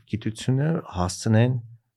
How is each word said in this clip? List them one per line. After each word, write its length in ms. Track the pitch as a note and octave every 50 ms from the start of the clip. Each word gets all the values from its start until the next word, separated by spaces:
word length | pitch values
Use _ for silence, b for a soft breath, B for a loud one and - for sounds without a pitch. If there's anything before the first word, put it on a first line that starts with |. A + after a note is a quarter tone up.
գիտությունը 680 | _ - - G#2 - A2 G#2+ - - - B2+ C3+ C#3+ D#3+ E3 - -
հասցնեն 720 | - - F#2 F2+ F2+ - - - A2+ A2 A2 A#2+ B2 C3 B2 - - - - _ _ _